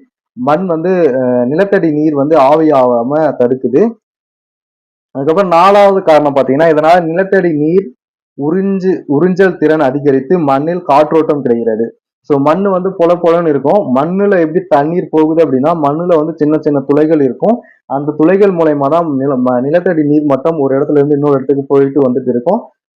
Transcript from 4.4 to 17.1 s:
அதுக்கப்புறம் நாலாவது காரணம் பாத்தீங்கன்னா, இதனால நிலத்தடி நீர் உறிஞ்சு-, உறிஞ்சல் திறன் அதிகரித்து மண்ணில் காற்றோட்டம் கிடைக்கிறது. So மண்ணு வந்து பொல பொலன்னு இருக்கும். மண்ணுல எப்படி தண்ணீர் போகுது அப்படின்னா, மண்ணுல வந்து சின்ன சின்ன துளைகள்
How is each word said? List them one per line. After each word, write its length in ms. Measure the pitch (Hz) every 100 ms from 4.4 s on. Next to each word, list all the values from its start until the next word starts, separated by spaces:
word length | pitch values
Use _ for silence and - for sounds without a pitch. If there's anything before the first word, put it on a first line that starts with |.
| _ _ _ _ _ _ _ 135
அதுக்கப்புறம் 360 | 139 165 196
நாலாவது 500 | 165 185 202 202 190
காரணம் 340 | 185 151 147 139
பாத்தீங்கன்னா, 320 | 127 135 165
இதனால 260 | 151 156 180
நிலத்தடி 480 | 165 170 190 196 175
நீர் 340 | 151 151 180 202 - _ _ _ -
உறிஞ்சு-, 640 | 143 180 196 196 185 151 -
உறிஞ்சல் 500 | 143 180 180 190 175
திறன் 220 | 151 156
அதிகரித்து 540 | 139 143 143 135 139 180
மண்ணில் 440 | 147 135 151 180
காற்றோட்டம் 580 | 180 139 151 160 156 147
கிடைக்கிறது. 460 | 127 117 113 110 117 - _ _ -
So 40 | 143
மண்ணு 280 | 139 170 202
வந்து 200 | 185 180
பொல 220 | 185 170 175
பொலன்னு 300 | 170 170 170
இருக்கும். 320 | 139 139 196 143
மண்ணுல 400 | 127 156 190 208 190
எப்படி 220 | 156 165 -
தண்ணீர் 440 | 147 151 180 160
போகுது 280 | 156 156 160
அப்படின்னா, 300 | 156 131 143 170
மண்ணுல 400 | 143 151 175 165
வந்து 160 | 156 160
சின்ன 200 | 151 156
சின்ன 180 | 151 143
துளைகள் 420 | 139 143 156